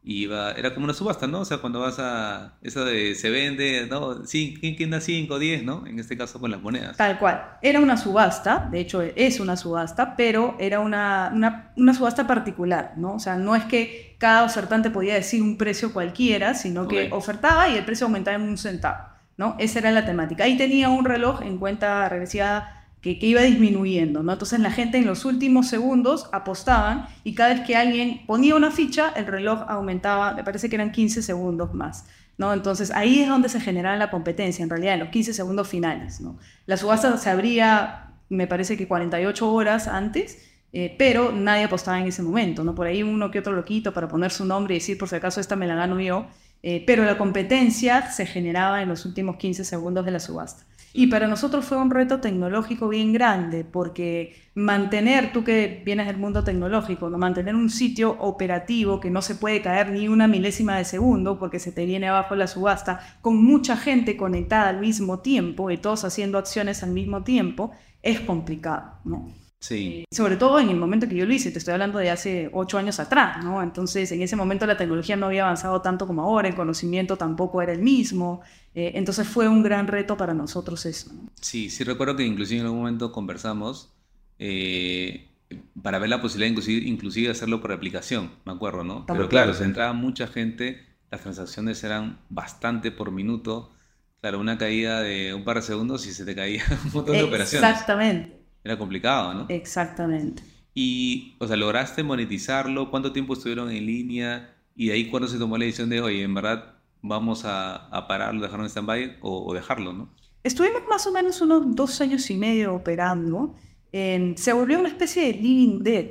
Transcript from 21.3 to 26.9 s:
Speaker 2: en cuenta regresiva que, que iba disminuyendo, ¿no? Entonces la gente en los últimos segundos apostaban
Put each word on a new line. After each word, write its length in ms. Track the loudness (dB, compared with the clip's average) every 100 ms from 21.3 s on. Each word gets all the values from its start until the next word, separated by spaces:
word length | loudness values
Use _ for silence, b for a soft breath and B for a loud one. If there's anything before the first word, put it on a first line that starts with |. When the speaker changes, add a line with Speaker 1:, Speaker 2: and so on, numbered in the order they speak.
| 0
Speaker 2:
en 160 | -4 -4
cuenta 500 | -4 0 0 2 0
regresiva 680 | -2 -4 -2 0 0 -4 B B -8
que, 180 | -4 0
que 60 | 4
iba 160 | 6
disminuyendo, 840 | 6 8 6 6 2 2 2 0
¿no? 80 | -2
Entonces 260 | -2 -2 2
la 140 | 2
gente 260 | 2 2 4
en 80 | 2
los 180 | 2
últimos 440 | 0 0 6 6 6
segundos 600 | 2 2 4 4 2 0
apostaban 720 | -6 -4 -6 2 4 4